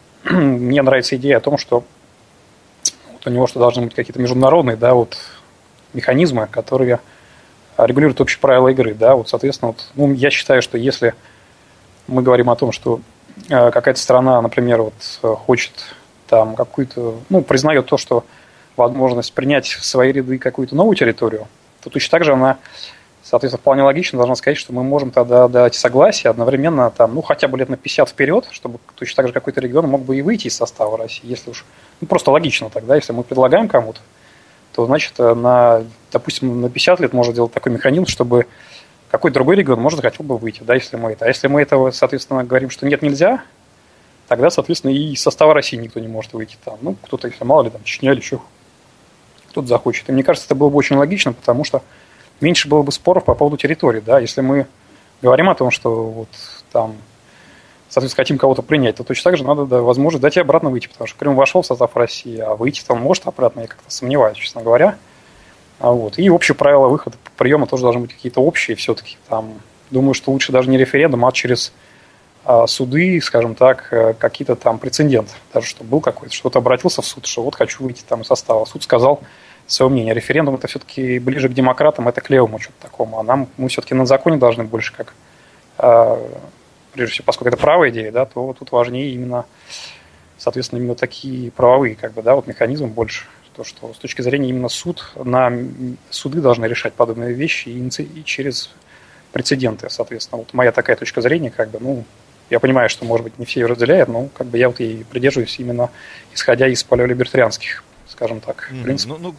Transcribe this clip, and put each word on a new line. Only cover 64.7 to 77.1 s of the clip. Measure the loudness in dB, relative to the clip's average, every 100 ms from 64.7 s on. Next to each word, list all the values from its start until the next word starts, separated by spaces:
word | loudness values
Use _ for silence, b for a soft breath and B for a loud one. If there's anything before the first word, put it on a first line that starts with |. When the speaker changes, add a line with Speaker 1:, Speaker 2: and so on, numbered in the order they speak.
| 4 4 0 b b b b b b _ -2
Speaker 1:
А | 0
вот. | 0 -2 0
И | 4
общие | 4 2
правила | 2 4 6 4
выхода, | 2 -4 -14 -20 -2
приёма | 2 2 0
тоже | 0
должны | 0 0
быть | -4
какие-то | -10 -6 0
общие | 2 0 -6 -6
всё-таки. | -4 -6 -8 -20 -8
Там, | -6 -6 -16 -20 _ _
думаю, | 0 2
что | 0 -2
лучше | -2 2
даже | 0 4
не | 2
референдум, | 2 2 2 2 2
а |
через, | 0 -2 -2 -2 b b b b b b _
а, | 2 4 4
суды, | -2 -2 0 0 0
скажем | 0 -2 -2 4
так, | 4 4 -2
э, | 0 2
какие-то | 2 -4 -4 -4 -2
там | 0 -2
прецеденты, | -6 0 2 2 -2 -14 _
даже | -4 -4
чтобы | -14 -4
был | -2
какой-то, | -2 -6 -12
что-то | -6 -2 0
обратился | 2 0 0 -4
в |
суд, | -8